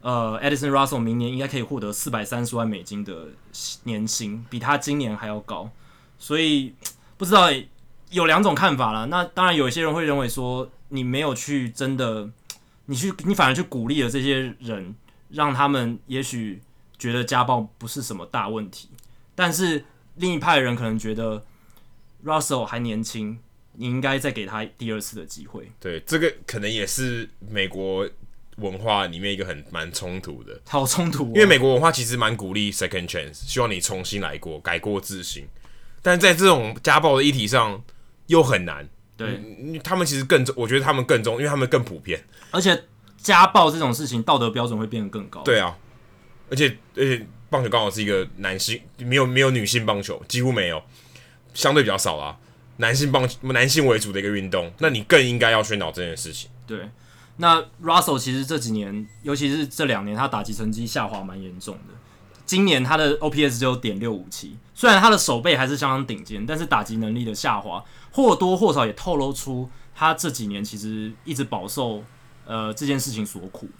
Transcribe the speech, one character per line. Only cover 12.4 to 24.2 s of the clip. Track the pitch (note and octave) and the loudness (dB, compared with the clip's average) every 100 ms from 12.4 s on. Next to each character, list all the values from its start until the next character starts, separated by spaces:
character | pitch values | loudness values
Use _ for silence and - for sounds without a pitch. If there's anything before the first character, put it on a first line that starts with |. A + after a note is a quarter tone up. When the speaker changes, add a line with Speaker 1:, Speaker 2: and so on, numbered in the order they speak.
| _ - _ _ - | _ -20 _ _ -8
Speaker 1:
你 | C3 | -4
去， | F#3+ - F3+ | -4 -4 -2
你 | |
反 | G3+ C3+ | 4 4
而 | B2+ | 2
去 | |
鼓 | - C3 A2+ | -2 -4 -2
励 | D3 | 0
了 | A#2+ | 0
这 | C3+ | 0
些 | C3+ C3+ B2+ - | 0 -2 -4 -8
人， | A#2+ G#2 F2+ G#2+ - _ - | -10 -8 -10 -16 -20 _ -16
让 | D3+ D3 | -2 0
他 | C3 C#3+ | 2 2
们 | C#3 A#2+ A#2 - | 2 -2 -6 -8
也 | C3 | -6
许 | C3+ B2 G#2+ F#2+ - _ _ - | -6 -6 -8 -10 -16 _ _ -8
觉 | A#2+ | -4
得 | A#2+ | -4
家 | A#2+ B2+ | 0 0
暴 | B2 B2 G#2+ _ | 2 0 -2 _
不 | A#2 | -12
是 | D3 | -10
什 | A#2+ G2+ | -8 -10
么 | E2+ | -8
大 | B2 G2+ | -6 -4
问 | A2 G2+ | -6 -8
题。 | - - - - - - - | -14 -20 -20 -20 -20 -18 -2
但 | F3 | -2
是 | E3 F#3 D3+ - _ _ - | 2 0 0 -4 _ _ -4
另 | F3+ | -2
一 | E3 | 0
派 | D3+ D3+ | 4 4
人 | B2+ A#2+ | 4 0
可 | |
能 | A#2 A2 | -2 -2
觉 | A2 A2 | -4 -4
得 | A2+ G#2+ - - - - - - - - | -4 -6 -10 -20 -20 -20 -20 -20 -20 -14
Russell | D3 D#3 - C3 A2 | -2 -2 0 -2 -4
还 | A#2 | -4
年 | A#2+ G#2+ | -4 -4
轻， | A2+ A2+ G#2 A#2 - _ _ | -4 -6 -8 -10 -16 _ _
你 | - B2 | -10 -4
应 | B2+ | 0
该 | C3+ | 0
再 | C3+ | 0